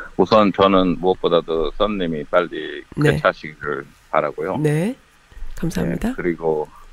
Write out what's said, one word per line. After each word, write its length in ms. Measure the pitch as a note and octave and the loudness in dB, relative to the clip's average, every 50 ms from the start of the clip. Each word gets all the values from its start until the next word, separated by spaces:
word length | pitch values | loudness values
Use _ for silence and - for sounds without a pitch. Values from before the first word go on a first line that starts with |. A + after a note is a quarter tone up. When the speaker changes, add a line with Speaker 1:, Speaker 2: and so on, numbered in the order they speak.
| - - - - | -16 -6 0 0
Speaker 1:
우선 340 | F#2+ - A2+ G#2+ G#2 F#2+ | 2 4 6 6 6 4
저는 480 | - - G2 G2 G2 F#2 F#2 F2+ D#2+ D#2+ | 4 4 4 6 6 4 4 2 0 0
무엇보다도 720 | F2 F#2 F#2 - - F2 E2+ E2+ D#2+ E2 D#2+ E2 D#2 D2 - - | 0 0 0 2 2 2 2 2 2 2 -2 -2 -2 -2 -2 -2
썬님이 460 | G2+ G#2 G#2+ G2 F2+ E2 D#2+ D2+ C#2+ | -2 -2 -2 -2 -4 -4 -4 -6 -4
빨리 600 | - F2+ F2+ F2 D#2+ E2 D#2 D2+ D2 C#2+ C#2+ - - - | 0 0 0 0 0 -4 -8 -8 -8 -10 -12 -14 -10 -4
Speaker 2:
네. 160 | - D3 D3 | 0 2 2
Speaker 1:
쾌차하시기를 760 | - - - F#2+ F2 - - D2+ D2+ - D2 D2 C#2+ C#2 C#2+ - - _ _ _ | 2 4 2 0 0 -2 -8 -14 -12 -10 -6 -6 -6 -6 -8 -12 -18 _ _ _
바라고요. 480 | - D#2 D2+ D2 C#2 D2 D#2 F#2 F2+ - | -2 0 0 -2 -4 -4 -4 -4 -2 0
Speaker 2:
네, 360 | D3+ D3 D3 D#3 F3 A3 C4+ - _ _ _ _ _ _ - - - - - | 0 0 0 0 -2 -4 -6 -8 _ _ _ _ _ _ -12 -10 -8 -8 -6
감사합니다. 520 | - F3 E3 - E3+ F3 E3+ E3+ - G#3 A#3 | -4 -4 -4 -2 -2 -4 -4 -4 -4 -4 -6
Speaker 1:
네, 40 | C4 | -6
그리고, 520 | - - F2 E2 D#2 E2 D#2+ D#2 D2+ D2+ - - - - - | -4 -4 -4 -4 -2 -2 -2 -2 -2 -4 -8 -10 -20 -20 -20